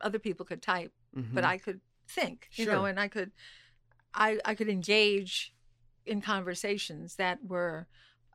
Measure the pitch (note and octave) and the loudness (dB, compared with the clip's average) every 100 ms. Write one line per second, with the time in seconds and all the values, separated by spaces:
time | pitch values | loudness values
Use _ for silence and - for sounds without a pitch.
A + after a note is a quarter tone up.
0 | G#3 G#3+ G#3+ F3 F3+ F3 - F#3 E3+ - | -4 -2 -4 -4 -6 -8 0 0 -2 -14
1 | _ C3+ A#2+ B2+ F3 F#3 - F#3+ _ _ | _ -8 -4 2 2 2 -2 -8 _ _
2 | - - D#4+ - - - A3 G3+ G3 F#3+ | -10 -2 -2 -4 -14 -4 2 2 2 0
3 | G3+ G#3+ F#3+ - - - - _ _ _ | -2 -2 -6 -8 -20 -20 -20 _ _ _
4 | _ - G#3+ A3 - G#3+ G#3+ G3 F3 G#3+ | _ 2 2 4 0 0 0 0 4 6
5 | G#3 G3+ F#3 - - - _ _ _ _ | 6 4 0 -4 -6 -12 _ _ _ _
6 | - G#3 G3 G3 F3+ F3+ G3+ G3+ - D#3 | -4 -4 0 0 0 -4 -2 -2 -4 -8
7 | E3+ - F#3 F3+ A3+ F3+ F3 D#3+ E3+ - | -12 -2 0 0 -4 -2 -2 -2 -10 -18
8 | - _ _ | -20 _ _